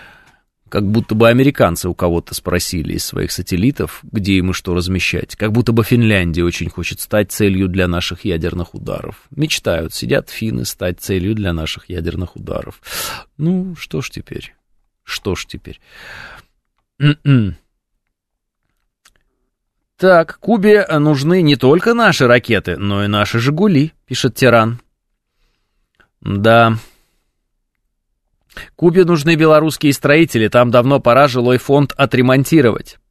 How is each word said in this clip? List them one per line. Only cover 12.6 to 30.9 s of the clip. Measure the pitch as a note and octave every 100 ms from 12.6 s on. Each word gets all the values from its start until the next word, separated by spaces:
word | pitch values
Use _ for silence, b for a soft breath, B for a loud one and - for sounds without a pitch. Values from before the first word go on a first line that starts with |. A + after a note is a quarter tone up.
| - - B B B B B _
Ну, | D#3 F#3 F#3+ E3
что | - -
ж | B2+
теперь? | - - - - _ _ _ _ _
Что | - - G2+ F2
ж | -
теперь? | - - - B B B B B B _ _ _ _ _ _
<clears throat> | D3 D3 D3 C3+ G#2 D#2+ _ _ _ _ _ _ _ _ _ _ _ _ _ _ _ _ _ _ _ _ _ _ _ _
Так, | F#3 F3 E3 -
Кубе | - A3+ G3+ G#3 F#3+ D#3
нужны | D3+ C#3+ C#3+ F#3
не | D#3 C#3+
только | B2+ E3 A3+
наши | A#3 A3 D3+ B2+
ракеты, | B2 - G#2 F2+ F2
но | G2+ G2+
и | G2+
наши | G#2 G#2 A#2
«Жигули», | B2 D3+ G#3+ D#3 D#3 - _
пишет | B2+ C3+
Тиран. | - B2+ A#2 A2 A#2 _ _ _ _ _ _ _ _ _ _ _ _ _ _
Да. | - G2+ A2 A#2 A2+ A2+ B B _ _ _ _ _ _ _ _ _ _ _ _ _ _ _ B B _
Кубе | E3 E3+ E3
нужны | E3+ C#3+ E3
белорусские | D#3 D#3 D#3 - D3+
строители, | C#3 C#3 D3 E3+ A#2 G#2+
там | B2 B2
давно | B2 B2